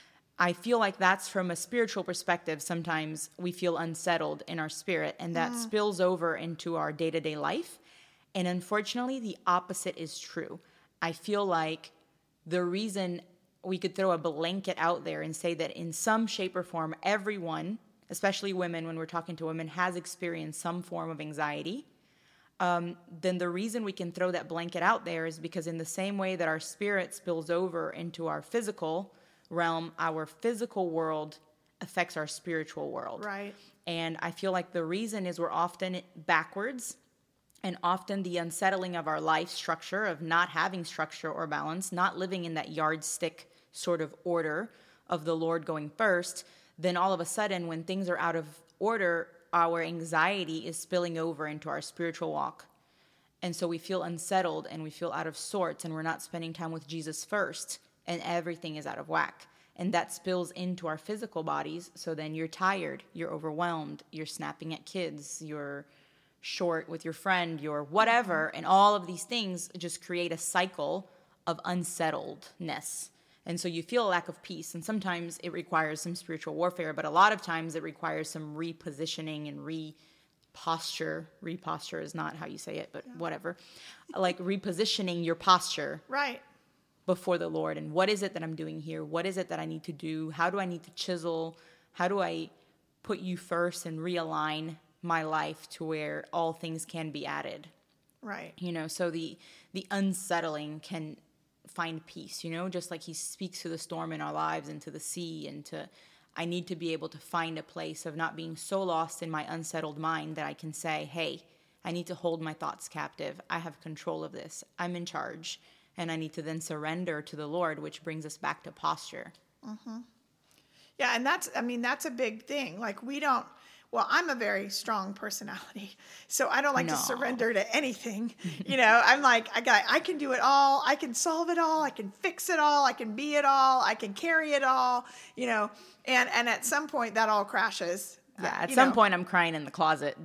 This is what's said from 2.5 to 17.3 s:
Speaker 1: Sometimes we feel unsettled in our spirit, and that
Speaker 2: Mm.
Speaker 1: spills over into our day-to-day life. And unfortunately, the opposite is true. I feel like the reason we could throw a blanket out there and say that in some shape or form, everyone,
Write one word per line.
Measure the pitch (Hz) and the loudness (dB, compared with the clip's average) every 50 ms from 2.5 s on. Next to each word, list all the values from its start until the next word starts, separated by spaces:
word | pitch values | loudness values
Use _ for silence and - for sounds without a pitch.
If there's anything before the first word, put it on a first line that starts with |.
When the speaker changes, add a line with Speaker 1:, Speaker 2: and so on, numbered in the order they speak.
| 156 147 | -4 -4
Speaker 1:
Sometimes | - - 170 170 160 175 160 156 156 156 156 151 - - - - | -2 -4 -2 -2 0 0 -2 -2 -2 -4 -6 -8 -8 -10 -8 -6
we | 180 180 | -4 -4
feel | 180 - 180 175 165 | -2 0 0 0 0
unsettled | 151 170 165 160 - - 180 170 160 160 151 151 147 - - | 0 -2 -4 -4 -2 0 2 2 2 2 -2 -4 -6 -6 -6
in | 170 165 | -4 -4
our | 156 156 | -4 -4
spirit, | - - - - 175 156 156 151 - - | -6 -6 -2 0 0 0 0 -2 -4 -4
and | 180 170 165 | -6 -2 0
that | 170 165 - | 0 0 0
Speaker 2:
Mm. | 240 233 | 0 -4
Speaker 1:
spills | 233 220 214 214 208 208 190 170 | -4 0 2 2 2 2 4 4
over | 185 180 185 165 170 165 151 | 4 4 4 4 2 0 0
into | - 160 170 160 - - 170 165 | 0 -2 -6 -6 -4 -4 -2 0
our | 160 151 151 | 0 0 -2
day-to-day | 156 151 165 165 165 160 147 156 151 | 0 0 0 0 0 0 -2 -2 -2
life. | 151 147 151 196 320 339 - - - _ - - - - - _ _ _ _ - | 0 0 0 0 -2 -4 -8 -14 -20 _ -20 -20 -20 -20 -20 _ _ _ _ -2
And | 190 180 180 | 0 0 2
unfortunately, | 180 180 180 - 208 214 208 - - 240 247 254 269 262 | 0 -2 -2 0 0 0 0 -2 -2 -2 -2 -2 -2 -4
the | 226 202 - - - | -4 -6 -8 -2 2
opposite | 185 175 180 185 - 180 - - 185 - | 2 2 2 2 -2 -6 -4 -4 -4 -4
is | - 165 151 - - | -6 -8 -8 -8 -10
true. | - - - 170 - - - 175 - _ _ _ _ _ _ _ | -12 -8 -8 -8 -8 -8 -10 -14 -16 _ _ _ _ _ _ _
I | 165 165 | -4 -4
feel | 165 - - 214 208 202 202 | -4 -4 -2 0 0 2 2
like | 190 170 160 160 160 160 160 - - - _ _ _ _ _ _ _ _ _ _ | 2 2 2 2 0 -4 -6 -10 -18 -20 _ _ _ _ _ _ _ _ _ _
the | 160 170 180 175 | -2 0 0 2
reason | 175 180 196 220 220 185 196 185 175 175 175 - - _ _ _ _ _ _ | 2 0 0 -2 -2 -2 -2 -2 -2 -2 -4 -8 -14 _ _ _ _ _ _
we | - 185 190 180 | -4 -4 -2 -2
could | 196 180 185 | -2 -2 0
throw | 196 190 190 | 2 2 2
a | 170 160 | 2 2
blanket | 151 170 147 151 165 170 185 196 190 190 175 | 0 -2 -2 0 -2 0 0 -2 -2 -2 0
out | - 170 170 175 - 147 | 2 4 2 2 2 0
there | 160 156 156 | -4 -4 -4
and | 156 160 156 | -4 -6 -6
say | - - 170 170 | -2 -2 -2 0
that | 160 165 - | 0 -2 -4
in | - - 170 165 | -4 -6 -6 -6
some | 160 - - 220 220 226 226 | -4 0 2 4 4 4 4
shape | 202 - - 185 185 - | 0 0 -2 -2 -2 -2
or | 185 175 | -4 -4
form, | - - 165 160 160 156 - - | -2 -4 -2 -2 -2 -4 -2 0
everyone, | 190 208 214 190 214 | 2 2 2 0 -2